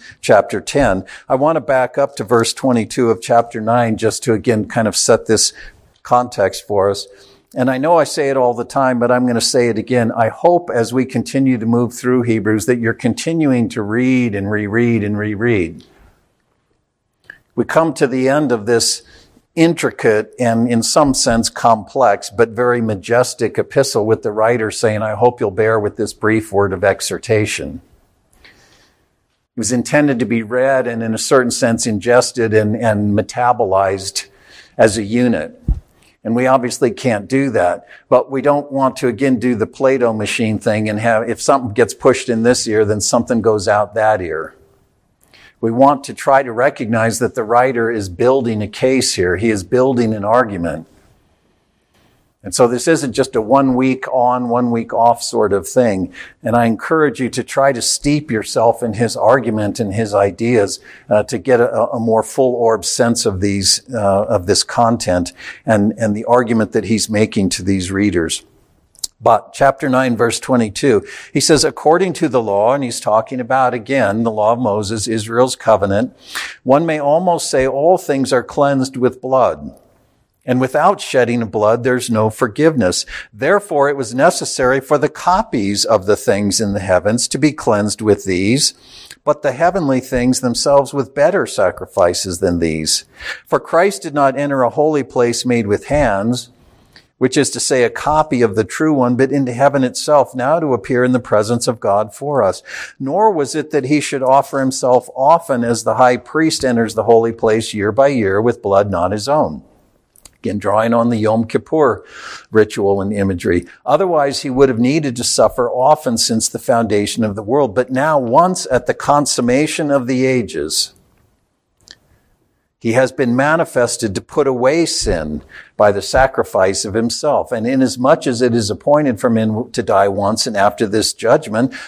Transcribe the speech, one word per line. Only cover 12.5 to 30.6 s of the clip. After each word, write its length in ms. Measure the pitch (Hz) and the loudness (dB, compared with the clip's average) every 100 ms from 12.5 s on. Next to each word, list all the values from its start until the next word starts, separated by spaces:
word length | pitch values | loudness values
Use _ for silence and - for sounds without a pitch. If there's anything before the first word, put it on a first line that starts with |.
| 110 104 | 0 0
that 140 | 123 | 0
you're 140 | 113 | 0
continuing 760 | 113 123 113 - 165 151 127 113 | -2 -2 -4 -4 0 0 0 -2
to 120 | 117 | -4
read 540 | 104 113 127 127 123 101 | -4 -2 0 0 0 -2
and 160 | 98 | -4
reread 520 | 104 104 113 120 117 | -4 -2 0 0 0
and 140 | 101 104 | -2 -4
reread. 680 | 104 101 120 110 85 82 - _ _ _ _ _ _ _ _ _ _ _ _ _ - - _ - | -4 -4 0 0 -2 -6 -20 _ _ _ _ _ _ _ _ _ _ _ _ _ -20 -20 _ -6
We 80 | |
come 300 | 110 - 165 - | -2 0 0 0
to 100 | 139 | -2
the 240 | 131 131 | 0 0
end 220 | 143 139 | 0 0
of 160 | 120 101 | -2 0
this 340 | 117 110 - - - _ _ _ - | 0 0 -4 -10 -20 _ _ _ 0
intricate 800 | 165 165 131 - 123 107 107 - | 2 2 -4 0 2 2 0 -2
and, 340 | 120 113 120 | 0 0 0
in 120 | 117 | 0
some 320 | 113 - 143 127 | 0 2 2 2
sense, 340 | - 117 110 | 0 0 -2
complex, 800 | - 120 110 95 139 123 101 - | 0 2 2 0 0 2 2 -2
but 200 | 98 117 | -2 0
very 300 | 110 123 120 | 0 0 0
majestic 800 | 113 101 87 117 123 - 110 - | -2 -4 0 0 0 -2 -4 -2
epistle 480 | 101 143 135 117 107 | -2 0 0 0 0
with 160 | 110 | 0
the 100 | 113 | -2
writer 380 | 104 110 120 110 | 0 0 0 -2
saying, 320 | - 117 107 | -2 -2 0
"I 140 | 107 107 | -4 0
hope 240 | 120 117 | 0 0
you'll 100 | 110 | -2
bear 300 | 92 110 110 | 0 2 2
with 180 | 104 - | 0 -4
this 160 | 104 | -6
brief 380 | - 107 110 104 | -4 0 0 0
word 200 | 98 101 | 0 0
of 120 | 92 | 0
exhortation." 960 | 98 - - 92 - 107 104 - 73 - - _ _ _ _ _ | 0 0 -4 -6 0 0 0 -4 -8 -12 -18 _ _ _ _ _
It 1120 | _ _ _ _ _ _ _ _ _ _ _ - | _ _ _ _ _ _ _ _ _ _ _ -10
was 120 | 104 | -4
intended 480 | 123 117 151 147 123 | -4 0 2 2 0
to 80 | 113 | -2
be 160 | 117 | -2
read 420 | 107 123 | -2 -2